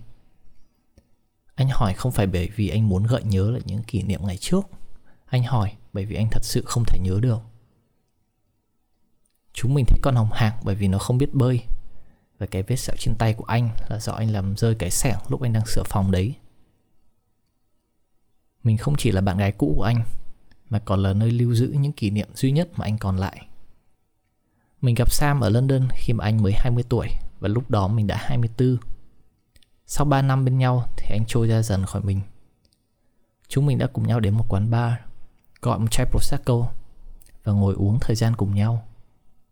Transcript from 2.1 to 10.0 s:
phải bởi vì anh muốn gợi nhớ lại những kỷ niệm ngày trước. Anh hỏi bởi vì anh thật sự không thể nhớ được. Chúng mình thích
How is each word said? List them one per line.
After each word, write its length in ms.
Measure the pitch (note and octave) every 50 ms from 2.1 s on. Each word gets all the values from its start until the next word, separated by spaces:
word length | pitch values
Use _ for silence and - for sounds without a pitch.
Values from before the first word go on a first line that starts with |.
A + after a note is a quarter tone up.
phải 160 | - - G2+ F#2+
bởi 220 | F#2 F2+ F2+ F2 -
vì 140 | - G#2 F#2
anh 200 | - A2 A2 G#2
muốn 140 | F#2 F#2 G#2+
gợi 200 | A2+ B2+ - -
nhớ 280 | G#2+ G2 F#2+ F#2+ G#2+
lại 100 | B2 - -
những 180 | F#2+ F#2+ A2 -
kỷ 200 | - - F#2+ F#2+
niệm 180 | F#2+ G2 - F2+
ngày 120 | G2 F2+ -
trước. 280 | - - F3+ F#3+ G3 - - - - - - - - - - _ _
Anh 180 | - B2+ B2 B2
hỏi 320 | - B2+ A#2 G2 G2 - - - - -
bởi 120 | G2+ G2
vì 100 | A2 F#2
anh 120 | D#2+ A2 G#2+
thật 120 | - - -
sự 200 | - - B2+ -
không 180 | - - A#2+ A#2
thể 140 | - - -
nhớ 200 | F2+ F#2 F#2 G2+
được. 180 | A#2+ B2+ A2 A#2 - - - - _ _ _ _ _ _ _ _ _ _ _ _ _ _ _ _ _ _ _ _ _ _ _ _ _ _ _ _ _ _ _ _ _ _ _ _ _ _ -
Chúng 200 | - A#2 A#2+ C#3
mình 120 | D3 A#2+
thích 140 | - - -